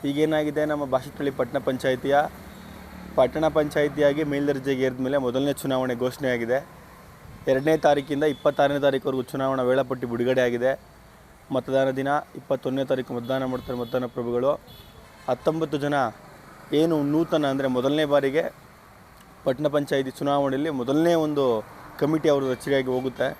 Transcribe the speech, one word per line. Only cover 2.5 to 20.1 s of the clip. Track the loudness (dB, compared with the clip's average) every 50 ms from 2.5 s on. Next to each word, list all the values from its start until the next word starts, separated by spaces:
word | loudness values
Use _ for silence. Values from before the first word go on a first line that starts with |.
| -18 -18 -18 -18 -18 -18 -18 -18 -18 -16 -16 -4 2 2
ಪಟ್ಟಣ | 2 2 2 0 0 2 2
ಪಂಚಾಯಿತಿಯಾಗಿ | 2 0 2 2 0 0 0 2 4 4 4 4 2 -2 -2
ಮೇಲ್ದರ್ಜೆಗೆ | 0 0 0 0 0 0 0 -2 0 2 2
ಏರಿದ | 0 0 -2 -2
ಮೇಲೆ | 0 0 0 0
ಮೊದಲನೇ | 0 0 0 0 0 -2 -2
ಚುನಾವಣೆ | -2 -2 -2 0 0 -2 -2 -2
ಘೋಷಣೆಯಾಗಿದೆ. | -2 -4 -2 -2 -2 -2 0 -2 0 0 -2 -2 -2 -6 -20 -20 -20 -20 -20 -20 -20 -20 -20 -20 -20 -20 -20 -8 0 0
ಎರಡನೇ | 0 2 4 2 2 4 4
ತಾರೀಕಿಂದ | 4 4 4 2 -2 -2 0 0 0 0
ಇಪ್ಪತ್ತಾರನೇ | 2 0 0 2 4 2 2 2 2 2
ತಾರೀಕುವರೆಗೂ | 2 2 2 -2 -2 -2 -2 -4 -4
ಚುನಾವಣಾ | -4 -4 -2 -2 0 0 2 2
ವೇಳಾಪಟ್ಟಿ | 2 2 2 -2 -4 -6 -4 -6
ಬಿಡುಗಡೆಯಾಗಿದೆ. | -2 -2 0 2 2 2 2 2 0 0 0 0 0 -2 -8 -20 -20 -20 -20 -20 -20 -20 -20 -20 -20 -20 -12 -4 -4
ಮತದಾನ | -4 -2 0 2 2 2 2 0 -2
ದಿನ | -2 0 0 -2 -2 -6 -16 -18
ಇಪ್ಪತ್ತೊಂದನೇ | -6 -4 -4 -2 -2 -4 -2 -2 0 0
ತಾರೀಕು | -2 -2 -2 -6 -8 -8
ಮತದಾನ | -4 -4 -4 -2 -2 -4
ಮಾಡ್ತಾರೆ | -4 -6 -6 -6 -6 -6
ಮತದಾನ | -6 -4 -4 -4 -4 -4 -6 -6
ಪ್ರಭುಗಳು. | -6 -2 -2 0 2 0 0 -2 -6 -18 -20 -20 -20 -20 -20 -20 -20 -20 -20 -12 -4 -4
ಹತ್ತೊಂಬತ್ತು | -4 0 0 -2 0 0 -2 -2 -2 -2 -2
ಜನ | 0 0 0 0 0 -4 -8 -20 -20 -20 -20 -20 -20 -20 -20 -8 0 2 2
ಏನು | 4 4 2 2 2 2 2
ನೂತನ, | 0 0 2 0 0 2 2 0
ಅಂದರೆ | 0 0 0 0 2
ಮೊದಲನೇ | 2 2 2 2 2 4 2
ಬಾರಿಗೆ | 2 2 2 0 0 -2 -2 -8 -12 -20 -20 -20 -20 -20 -20 -20 -20 -20 -20 -20 -20 -20 -20 -20 -4 -2 -2
ಪಟ್ಟಣ | -2 0 -2 0 0 0
ಪಂಚಾಯಿತಿ | 0 0 0 0 0 -2